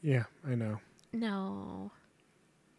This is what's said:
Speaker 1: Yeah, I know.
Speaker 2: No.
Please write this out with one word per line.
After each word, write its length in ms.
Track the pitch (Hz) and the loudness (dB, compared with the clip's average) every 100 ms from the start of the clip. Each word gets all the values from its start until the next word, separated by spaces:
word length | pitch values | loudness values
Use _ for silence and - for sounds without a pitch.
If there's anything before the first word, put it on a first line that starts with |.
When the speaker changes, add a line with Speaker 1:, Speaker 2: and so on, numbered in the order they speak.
Speaker 1:
Yeah, 220 | 151 131 110 - 143 | 4 4 2 -6 -2
I 80 | 120 | 0
know. 240 | 110 104 - - - | 0 -2 -8 -20 -8
Speaker 2:
No. 800 | 226 226 196 190 196 190 190 196 - - _ - - _ _ - | -2 0 0 -2 -6 -8 -8 -10 -14 -20 _ -20 -20 _ _ -20